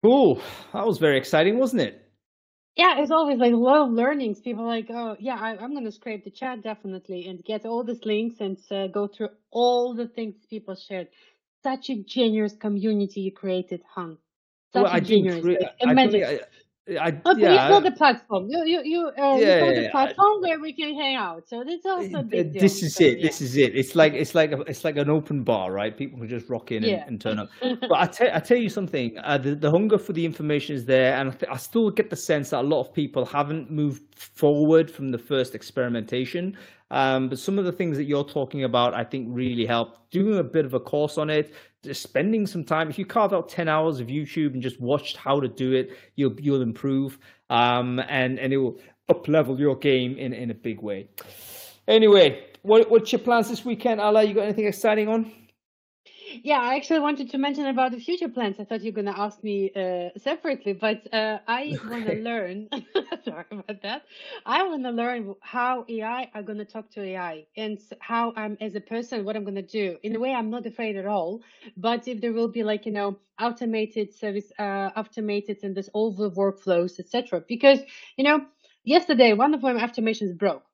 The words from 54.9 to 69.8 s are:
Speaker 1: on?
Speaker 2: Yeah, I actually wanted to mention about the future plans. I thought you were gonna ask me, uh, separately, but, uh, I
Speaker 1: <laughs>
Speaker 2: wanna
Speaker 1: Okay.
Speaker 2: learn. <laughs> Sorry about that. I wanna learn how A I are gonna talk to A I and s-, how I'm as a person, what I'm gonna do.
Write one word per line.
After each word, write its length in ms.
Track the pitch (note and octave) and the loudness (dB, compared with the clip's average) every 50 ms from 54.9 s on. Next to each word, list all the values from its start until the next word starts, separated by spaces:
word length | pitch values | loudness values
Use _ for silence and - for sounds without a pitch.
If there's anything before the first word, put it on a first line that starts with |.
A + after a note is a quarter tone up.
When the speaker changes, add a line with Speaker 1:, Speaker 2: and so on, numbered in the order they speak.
| G#3+ G#3+ G#3 G#3 | 2 2 0 0
Speaker 1:
on? 200 | A3 A3+ A3+ A3 - - - _ _ _ _ _ _ _ _ _ _ _ _ - _ - - G#4 D4 A#3 A#3+ | 0 -2 -2 -4 -10 -20 -20 _ _ _ _ _ _ _ _ _ _ _ _ -20 _ -20 -20 -18 -18 -12 -2
Speaker 2:
Yeah, 160 | C#4+ D4 C4+ | 0 0 2
I 160 | A#3+ A#3+ C4 | 2 0 -2
actually 240 | C#4+ C4+ - E4 D#4 | -2 0 0 0 2
wanted 300 | C#4+ D4 D4 C#4 C#4 A#3+ | 2 0 -2 -2 -6 -6
to 60 | - | -4
mention 280 | C4+ C4+ C#4+ C#4 C#4+ D4 | -2 -2 -2 -2 -2 -2
about 240 | C4+ C4+ A#3+ C4 B3 A#3+ | -2 0 0 0 0 -2
the 60 | A#3+ | -6
future 280 | A#3 - F4 F4+ F4 | -6 -6 -4 -4 -4
plans. 300 | C4+ A#3 B3+ A#3 G3+ G3 G3 | -6 -4 -4 -4 -4 -4 -8
I 60 | G#3 | -10
thought 160 | - G#3+ A3 | -8 -8 -6
you 100 | F#3 A3+ | -6 -6
were 100 | F#3+ G#3+ | -6 -4
gonna 160 | G3+ G3+ G3 | -6 -6 -4
ask 240 | G3 G3+ G#3 G#3 _ - | -4 -6 -6 -8 _ -8
me, 280 | G#3+ G3+ G3 G3 F#3+ - | -4 -4 -2 -2 -4 -4
uh, 360 | G3 F#3+ F#3 F3+ F3+ F3 F3+ - | -4 -4 -4 -4 -4 -6 -8 -12
separately, 560 | G#3 _ C#4 D#4 D#4+ _ E4 C4+ - - G3+ G3 | -8 _ -6 -6 -4 _ -6 -6 -4 -4 -6 -6
but, 240 | F#3 - G#3+ G#3+ A3 _ - - | -2 -2 -2 -2 -2 _ -6 -4
uh, 260 | A3 A3 G#3+ G#3+ G#3 _ | -2 -2 -2 -4 -6 _
I 260 | - A#3 B3 C#4 D4+ D4 - | -6 -4 -4 -4 -6 -8 -10
Speaker 1:
<laughs> 100 | - A3 | -10 -10
Speaker 2:
wanna 140 | A#3 A#3+ A3 A3 | -10 -6 -4 -4
Speaker 1:
Okay. 100 | A#3 G#3+ | -4 -4
Speaker 2:
learn. 460 | A3 A#3 A#3 A3+ G3 F3+ F#3 G3+ G#3+ G#3 | -4 -6 -6 -6 -6 -6 -8 -10 -10 -10
<laughs> 520 | D4 C4 - _ _ F#4+ - - - - _ | -10 -12 -12 _ _ -4 -4 -4 -10 -10 _
Sorry 220 | - E3 D#3 F3 _ | -12 -12 -12 -14 _
about 320 | G#3+ G3+ - - G#3+ F#3+ | -14 -16 -12 -12 -14 -12
that. 200 | - G3 A#3 D4 _ _ - - - - C5 A4 _ | -10 -10 -10 -10 _ _ -20 -20 -18 -16 -16 -16 _
I 220 | - B3 D#4+ F#4+ | -2 0 0 0
wanna 240 | F#4+ E4 C#4+ B3+ B3+ | 0 -2 -6 -6 -4
learn 420 | A#3+ A#3 A#3 A#3+ B3 A#3+ G#3+ G3 G3 _ | -4 -4 -2 -4 -4 -6 -8 -10 -12 _
how 440 | _ - - B3 B3 B3+ B3+ B3+ A#3+ | _ -10 -4 -2 -2 -2 -2 -4 -6
A 140 | A#3+ A#3 A3+ G#3+ | -8 -8 -8 -6
I 260 | A3 A#3+ B3+ B3+ B3 _ | -6 -6 -8 -8 -10 _
are 80 | G#3+ G3+ | -14 -12
gonna 220 | G3+ G#3+ G#3 G#3 | -10 -10 -10 -12
talk 260 | G3+ _ A3 G#3+ _ | _ _ -16 -16 _
to 100 | _ G#3+ | _ -12
A 140 | G3+ F#3+ F#3 | -10 -10 -8
I 300 | F#3 F3+ F3 D#3+ D#3 D#3 _ _ | -8 -8 -8 -10 -12 -16 _ _
and 220 | - A3 G#3+ G#3+ | -10 -8 -8 -8
s-, 160 | G3+ _ _ - _ | -10 _ _ -20 _
how 320 | - - A#3 A#3 A#3 A#3 A#3 | -10 -6 -4 -2 -2 -2 -4
I'm 220 | A3 G#3+ G#3+ G#3+ - | -6 -8 -8 -8 -8
as 160 | A3 G#3+ F3+ | -10 -8 -8
a 60 | G#3 | -10
person, 420 | G#3 _ A3+ A3+ A#3+ A#3+ C4 A3+ G3 | -10 _ -8 -8 -8 -6 -8 -6 -6
what 140 | G3+ G#3+ | -6 -6
I'm 80 | A3 G#3 | -6 -6
gonna 160 | G3+ G3 G3 | -6 -8 -8
do. 360 | F#3+ - - A3 | -10 -6 -6 -4